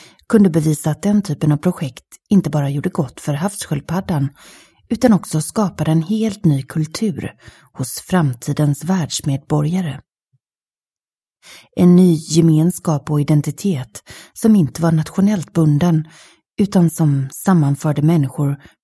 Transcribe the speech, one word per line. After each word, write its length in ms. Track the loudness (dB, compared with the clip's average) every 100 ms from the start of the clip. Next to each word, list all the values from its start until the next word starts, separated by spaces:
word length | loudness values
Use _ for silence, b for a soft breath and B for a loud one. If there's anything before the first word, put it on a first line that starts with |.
| B B 0
kunde 200 | 2 4
bevisa 420 | 2 0 -2 -2
att 100 | -4
den 200 | 0 0
typen 300 | -2 -2 0
av 60 | 0
projekt 480 | -2 -4 -8 -10 _ -16 0
inte 200 | 2 2
bara 200 | -2 -2
gjorde 200 | -2 -4
gott 320 | -4 -6 -6
för 120 | -6
havssköldpaddan, 960 | -4 -4 -6 -6 -6 -4 -6 -2 -2 -2 B B B B B B
utan 240 | 0 2
också 280 | 2 0 -6
skapade 500 | -4 -2 -4 -2 0
en 120 | 0
helt 420 | 0 -2 -4 -2 0
ny 180 | 0
kultur 680 | -2 -6 -6 -4 -4 -4 -8 -12 b b b
hos 260 | -10 -8 -8
framtidens 840 | -4 0 0 -2 -6 -2 0 -2
världsmedborgare. 1160 | -2 -2 -2 -4 -4 -6 -2 -2 -2 -2 -4 -8 -14 _ _ _ _ _ _ _ _ _ _ _ _ _ B B B 2
En 200 | 4 6
ny 180 | 6
gemenskap 1000 | 2 0 2 4 4 2 -2 -4 -4 -2
och 100 | -2
identitet 800 | 2 0 0 -4 -4 -4 -6 -16 B B B
som 220 | -2 2 4
inte 260 | 2 0
var 100 | 0
nationellt 640 | 0 -2 0 0 0 -4
bunden, 540 | 0 2 2 2 0 -2 B B B _ -4
utan 320 | 0 2 2
som 400 | 2 0 0 -4
sammanförde 720 | -6 0 2 2 0 -2 0
människor 560 | 2 2 0 -2 -4 -4 b b